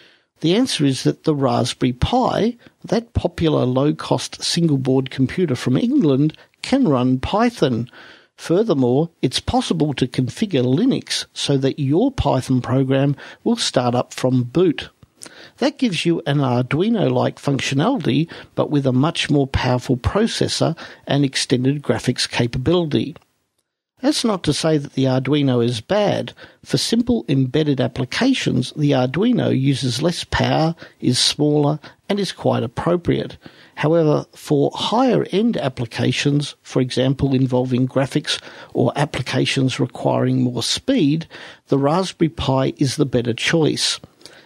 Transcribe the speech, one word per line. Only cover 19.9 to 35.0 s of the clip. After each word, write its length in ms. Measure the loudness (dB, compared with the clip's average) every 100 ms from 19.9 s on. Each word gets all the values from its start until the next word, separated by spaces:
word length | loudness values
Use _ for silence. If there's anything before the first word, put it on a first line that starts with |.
| -2
processor 800 | -2 0 -2 0 -2 0 -2 -2 -10 -14 -2
and 180 | 0
extended 560 | 0 -2 0 2 2 0
graphics 480 | -2 -2 -2 -2 -4
capability. 840 | -2 -2 -2 0 0 2 0 -2 -8 -20 _ _ _ _ _ _ _
That's 240 | -2 0
not 180 | 0 0
to 100 | -2
say 260 | 0 2 0
that 160 | 0
the 100 | -2
Arduino 600 | 0 0 0 0 2 2
is 160 | 0 -2
bad. 540 | -2 0 2 0 -4 -12 -20 _
For 140 | -4 -2
simple 480 | 0 0 2 -2 0
embedded 520 | 0 2 0 0 0
applications, 920 | -2 -2 -6 0 0 0 0 -2 -2
the 180 | -2 0
Arduino 680 | 2 0 0 2 2 2 2
uses 440 | 2 0 -2 -2
less 220 | -2 -2
power, 500 | -4 -2 0 2 0 -2 -10 _
is 180 | 0 2
smaller, 600 | 0 2 2 4 2 0 -6 -14 -4
and 120 | -2
is 120 | -4
quite 320 | -2 -2 0
appropriate. 720 | -2 -4 0 0 0 -2 -2 -10 -20 -20 -20 -4
However, 500 | 2 4 4 2 -2
for 360 | -12 -2 0 0
higher-end 840 | -2 -2 2